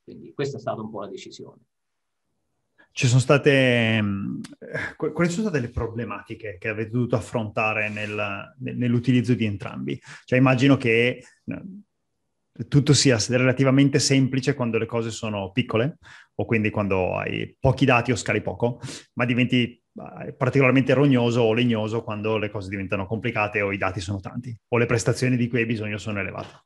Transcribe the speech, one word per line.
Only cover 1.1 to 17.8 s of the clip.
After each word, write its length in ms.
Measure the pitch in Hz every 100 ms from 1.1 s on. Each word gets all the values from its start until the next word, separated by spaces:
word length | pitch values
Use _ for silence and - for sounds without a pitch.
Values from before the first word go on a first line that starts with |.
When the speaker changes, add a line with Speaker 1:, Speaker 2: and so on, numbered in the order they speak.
| 95 - - - _ _ _ _ _ _ _ _ _ _ _ _ _ _
Speaker 2:
Ci 140 | - 127
sono 120 | 127
state, 840 | - 143 147 135 131 120 113 110
mm, 380 | 104 98 110 - - - - 151 - -
qu-, 160 | 156
quali 180 | - 170
sono 200 | 170 214
state 120 | 151
le 100 | 117
problematiche 840 | - 113 110 107 101 - 107 107 95
che 120 | 110
avete 220 | 107 107
dovuto 260 | 120 120 120
affrontare 720 | - 123 107 120 107 107 107
nel, 280 | 104 104 107 104 98 - -
nel, 180 | 123 123
nell'utilizzo 560 | 123 120 120 123 110
di 100 | 113
entrambi? 560 | 110 101 - - - - - -
Cioè, 160 | - 127
immagino 380 | 131 127 139 135
che, 440 | 120 113 120 127 - _ -
mm, 280 | - 190 196 _ _ _ _ _ _ _ - 117
tutto 240 | 143 139
sia 260 | 135 139 117
s-, 100 | 101
relativamente 680 | 123 127 123 135 135 139 139
semplice 560 | - 135 127 131 135 139
quando 220 | 120 110
le 80 | 110
cose 240 | 120 113
sono 420 | 110 110 104 95
piccole, 460 | - - 110 131 - - - - -
o 100 | -
quindi 240 | 117 107
quando 460 | 107 101 95 90 95
hai 420 | 101 - - _
pochi 240 | 135 131